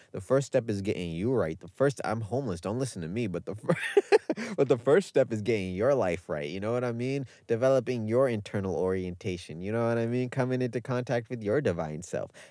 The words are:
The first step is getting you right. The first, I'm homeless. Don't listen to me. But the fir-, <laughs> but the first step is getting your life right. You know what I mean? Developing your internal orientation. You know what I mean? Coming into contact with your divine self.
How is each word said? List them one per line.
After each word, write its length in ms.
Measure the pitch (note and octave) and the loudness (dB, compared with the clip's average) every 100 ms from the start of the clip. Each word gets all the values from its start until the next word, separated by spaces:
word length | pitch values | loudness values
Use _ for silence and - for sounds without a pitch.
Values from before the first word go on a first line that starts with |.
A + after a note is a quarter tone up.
| - | -12
The 100 | G2 | -12
first 240 | F#2+ C3+ C#3 | 0 2 2
step 240 | C#3 A#2+ | 0 0
is 100 | G2+ | -2
getting 300 | G2 - F2 | -2 -2 -4
you 220 | E2 A2 | -2 0
right. 260 | B2+ E2 E2 | 0 0 -4
The 80 | F2 | -12
first, 320 | - C#3 - | 0 0 2
I'm 200 | - A2 | -4 -4
homeless. 400 | G#2+ A#2+ C3+ F2 | -4 -4 -4 -4
Don't 160 | F#2 A#2+ | -4 -4
listen 240 | C3 - | -4 -6
to 60 | D#2+ | -6
me. 180 | G#2 A2 | -4 -4
But 180 | E2+ | -4
the 100 | - | -6
fir-, 220 | G#2+ - E3+ - - - A#4 | -4 -2 -2 2 2 6 4
<laughs> 400 | - - A#3 G3+ | 4 -4 -4 0
but 120 | C3+ | 4
the 100 | B2+ | 4
first 280 | C3 E3 - | 6 4 6
step 240 | C#3+ B2 | 2 2
is 120 | A2 | 2
getting 320 | G#2 A2 F#2 | 0 0 0
your 200 | F2+ A#2+ | 0 2
life 360 | C#3 F#2+ E2+ - | 4 2 0 -2
right. 180 | D#2 D2 | -4 -2
You 120 | F#2 | -4
know 120 | G#2 | -2
what 100 | B2 | -2
I 100 | B2 | -2
mean? 340 | A#2 B2+ C#3 C3 - - | -2 -4 -4 -6 -12 -2
Developing 640 | A#2 C3 C3+ A#2+ B2 G#2+ | 2 4 4 2 -2 2
your 180 | A#2+ C3+ | 4 4
internal 480 | A2 G2+ G#2+ G2 | 0 -2 -4 -2
orientation. 840 | D#2 F#2 F#2+ F2+ F2 G2+ F2+ - D#2 | 0 0 0 -2 -6 -6 -6 -8 -8
You 100 | F#2+ | -4
know 160 | A2+ A#2 | 0 0
what 120 | A#2 | 0
I 80 | A#2 | 0
mean? 240 | B2 B2+ | 0 -2
Coming 320 | C3+ B2+ B2+ | 0 0 0
into 180 | B2+ A#2+ | 0 -2
contact 480 | A2+ B2 B2 B2 A2+ | -2 -4 -2 -2 -4
with 140 | B2 | -4
your 180 | G2+ B2+ | 0 0
divine 420 | B2 E2+ D#2+ D#2 | 0 -2 -4 -6
self. 280 | - B1 G1+ - - | -6 -6 -6 -12 -18